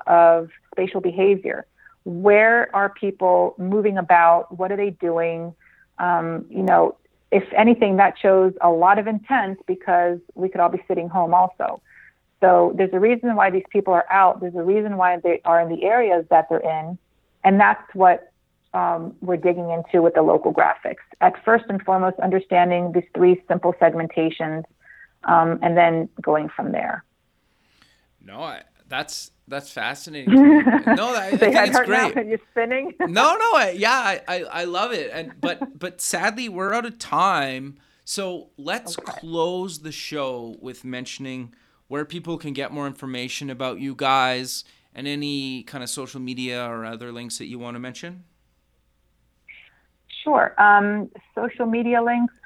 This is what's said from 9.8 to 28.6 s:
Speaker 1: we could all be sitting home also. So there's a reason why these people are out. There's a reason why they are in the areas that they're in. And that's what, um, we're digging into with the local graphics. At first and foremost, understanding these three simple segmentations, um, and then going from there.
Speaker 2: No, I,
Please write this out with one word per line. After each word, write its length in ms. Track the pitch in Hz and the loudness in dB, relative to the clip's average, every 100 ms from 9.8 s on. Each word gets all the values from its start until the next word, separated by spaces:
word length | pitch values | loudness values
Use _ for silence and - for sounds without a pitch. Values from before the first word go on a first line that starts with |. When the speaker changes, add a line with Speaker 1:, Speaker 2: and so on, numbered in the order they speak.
| - 175 175 175 - | 0 0 2 -2 -8
Speaker 1:
we 160 | - 185 | -6 -4
could 120 | 185 | 0
all 80 | 175 | 0
be 120 | 185 - | 0 -4
sitting 220 | 180 170 | -6 -4
home 240 | 190 165 | -2 2
also. 460 | 175 185 - - - _ _ - _ _ _ | 2 2 -2 -8 -8 _ _ -20 _ _ _
So 340 | 185 175 175 175 | 4 6 4 2
there's 180 | 185 | -2
a 60 | 185 | 2
reason 360 | 214 240 240 214 | 2 2 0 2
why 160 | 196 | 2
these 120 | 185 190 | 0 -2
people 240 | 208 196 | -2 0
are 120 | 175 - | 0 2
out. 300 | 190 185 - | 4 4 2
There's 140 | 180 175 | -4 -4
a 80 | |
reason 340 | 170 208 214 196 | 0 0 0 0
why 200 | 180 175 | 0 0
they 240 | 175 170 - | 0 0 2
are 160 | 170 | 2
in 80 | 170 | 2
the 140 | 165 | -2
areas 420 | 190 240 226 175 165 | 0 2 2 0 4
that 180 | 165 160 | 2 2
they're 100 | 165 | -2
in. 380 | - 160 156 180 _ _ _ _ | -2 -6 -8 -14 _ _ _ _
And 160 | 190 196 | 2 4
that's 240 | 202 214 - | 4 2 -6
what, 380 | 190 185 175 - _ _ _ _ | 4 4 4 0 _ _ _ _
um, 420 | 185 175 170 165 - | -4 -2 -4 -8 -10
we're 160 | 180 175 | -6 -2
digging 320 | 180 175 170 | 0 -2 -4
into 320 | 170 170 180 | -6 0 2
with 140 | 165 165 | 4 4
the 80 | |
local 280 | 156 156 - | 4 2 2
graphics. 520 | 165 160 - - - _ - | 2 2 0 -6 -12 _ 0
At 120 | 185 - - | 0 2 2
first 200 | 226 226 | 0 0
and 100 | 196 | -6
foremost, 340 | - 190 185 185 | -2 0 0 -2
understanding 760 | 185 185 190 180 180 175 175 | -2 -2 0 2 2 0 -2
these 100 | 175 175 | -4 -4
three 300 | - 180 180 - | 2 4 4 0
simple 260 | 180 175 | -2 -2
segmentations, 880 | 175 170 165 165 - 160 165 160 156 160 _ _ - - _ - | 2 2 0 -4 -4 -4 -4 -8 -8 -12 _ _ -20 -20 _ 2
um, 340 | 170 165 165 | 4 4 0
and 160 | 175 170 | 0 4
then 320 | 170 165 160 - | 4 2 -4 -6
going 300 | - 151 151 | -2 -2 -2
from 220 | - - | -8 -6
there. 320 | - - - - _ _ _ _ _ _ _ _ _ _ _ | -6 -6 -10 -14 _ _ _ _ _ _ _ _ _ _ _
Speaker 2:
No, 220 | - 107 | -20 -14
I, 220 | 156 123 | -14 -14